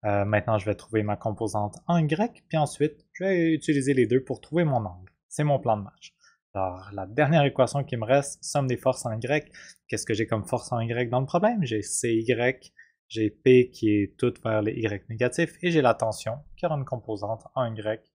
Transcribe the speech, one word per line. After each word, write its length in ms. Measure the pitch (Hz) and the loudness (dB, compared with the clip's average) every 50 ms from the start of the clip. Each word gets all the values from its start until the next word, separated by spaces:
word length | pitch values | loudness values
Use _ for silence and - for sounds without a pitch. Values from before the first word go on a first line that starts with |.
| - | 0
Euh, 220 | 107 101 101 101 | 0 0 0 2
maintenant, 320 | 101 107 104 104 - 110 107 | 2 2 0 2 2 0 0
je 80 | 98 | 0
vais 80 | 107 101 | -2 -4
trouver 300 | - - _ 110 110 107 | -6 -6 _ -2 0 0
ma 120 | 104 104 | 0 -4
composante 600 | 101 - 117 107 - 113 107 - 107 104 104 - - _ | -4 -4 -6 -4 -4 -6 -4 -4 -4 -4 -4 -6 -10 _
en 140 | - 170 170 | 0 0 2
Y, 440 | 160 147 156 156 214 240 - - _ _ | 2 0 0 -2 -2 -4 -4 -12 _ _
puis 80 | - 160 | -2 -2
ensuite, 480 | 151 - - - 143 151 147 _ _ _ _ | -2 -2 0 -2 -2 -2 -2 _ _ _ _
je 100 | - 180 | -6 -2
vais 300 | 190 196 180 170 165 160 | 0 2 2 2 2 0
utiliser 400 | 151 - - 156 143 131 131 143 | 0 0 0 0 0 2 2 4
les 140 | 131 123 107 | 4 4 4
deux 140 | 120 131 | 4 0
pour 200 | 131 - 131 - | 0 0 -10 -10
trouver 220 | - - - 165 175 | -10 -4 -2 0 0
mon 200 | 156 139 120 107 | 2 2 0 -2
angle. 300 | 95 87 90 92 - _ _ _ _ | -4 -10 -12 -20 -20 _ _ _ _
C'est 140 | - - 151 | -4 -2 0
mon 160 | 151 143 131 | 2 2 2
plan 180 | - 117 110 104 | 2 0 0 0
de 60 | 101 | -2
match. 320 | - _ _ - - _ _ _ - _ _ _ _ _ | -10 _ _ -20 -20 _ _ _ -20 _ _ _ _ _
Alors, 340 | 98 95 92 90 92 92 95 | -4 -4 -4 -4 -8 -14 -12
la 140 | 101 101 95 | -10 -10 -10
dernière 400 | 92 107 127 151 135 156 165 143 | -8 0 0 2 4 4 4 4
équation 380 | 139 - - 131 120 - 139 135 | 4 4 2 2 2 2 -4 -4
qui 120 | - - | -4 -4
me 80 | 120 110 | -6 0
reste, 400 | 107 131 143 139 - - _ - | 2 2 2 2 0 -10 _ -12
somme 220 | - - 147 135 | -4 -2 -2 0
des 120 | 131 123 117 | 0 -2 0
forces 280 | - 131 127 - - | 0 0 -2 0 -4
en 60 | 120 | -6
Y. 400 | 110 110 117 123 143 151 147 - _ - - - - _ _ _ | -6 -6 -4 -2 -2 -2 -2 -6 _ -20 -20 -20 -20 _ _ _
Qu'est-ce 200 | - 107 - - | -6 -6 -4 -2
que 80 | 113 | -2
j'ai 100 | 101 113 | -2 0
comme 180 | - - 110 98 | -2 -2 -4 -2
force 280 | - - 123 - - | -2 -4 -4 -4 -4
en 80 | - 117 | -6 -4
Y 300 | 113 113 117 117 127 117 | -4 -4 -2 -2 -2 -2
dans 100 | 117 127 | 0 -2
le 80 | 135 131 | -2 0
problème ? 360 | - 175 185 214 240 220 175 | -2 2 2 2 2 2 -2
J'ai 200 | 120 113 107 101 | -2 -2 -4 -4
C 280 | - - - - 120 117 | -4 -6 -4 -2 0 0
Y, 580 | 113 113 113 123 110 120 123 131 - _ - _ _ - _ _ _ _ _ | 0 2 2 0 2 2 0 -2 -2 _ -20 _ _ -20 _ _ _ _ _
j'ai 220 | - 110 110 104 | -4 -2 -2 -2
P 400 | - _ _ 131 127 127 123 123 | -2 _ _ 8 8 8 8 4
qui 220 | - - - 107 | -2 -2 0 2
est 260 | 104 104 101 95 - _ | 2 2 2 -2 -2 _
toute 240 | - 123 - - _ | -2 -2 -2 -2 _
vers 200 | 113 110 107 107 | -2 0 0 0
les 100 | 107 - | 0 -2
Y 340 | - 110 110 104 98 - _ | -2 -2 -2 -2 -4 -8 _
négatifs, 460 | 113 110 123 123 - - 170 156 - - | -4 -2 -2 -2 0 0 -2 -2 -4 -6
et 80 | - 180 | -4 0
j'ai 140 | 170 160 139 | 2 4 4
la 100 | 123 113 | 4 4
tension 460 | - - 113 110 - - - 113 139 - - - - | 2 0 -4 -4 -6 -8 -8 -8 -10 -12 -20 -14 -6
qui 80 | - | -4
aura 100 | 170 156 | -4 -4
une 100 | 143 135 | -4 -6
composante 580 | - - 117 - - 110 101 104 101 110 98 - - _ | -6 -8 -10 -8 -8 -8 -6 -6 -6 -8 -8 -10 -10 _
en 200 | - 127 117 113 | -4 -4 -4 -4
Y 280 | 110 104 107 107 110 _ _ _ | -6 -4 -6 -6 -6 _ _ _